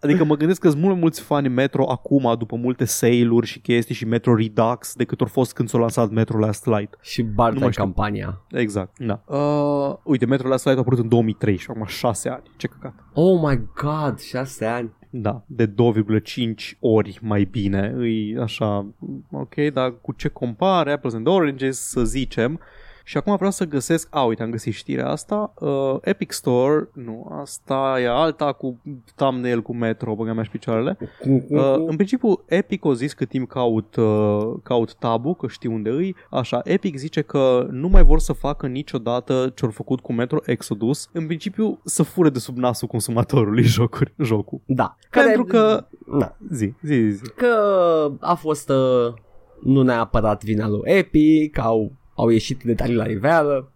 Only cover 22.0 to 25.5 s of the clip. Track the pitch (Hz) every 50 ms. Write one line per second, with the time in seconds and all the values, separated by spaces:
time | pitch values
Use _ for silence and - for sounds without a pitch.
22 | 123 113 120 135 131 - - - 113 123 156 170 - - - - - - - -
23 | _ - - 147 - - 202 190 180 196 190 - 196 160 147 139 123 - 165 165
24 | - - - 156 135 120 113 104 117 110 117 110 - - 107 - - - 143 127
25 | 127 131 147 156 - - 202 208 214 -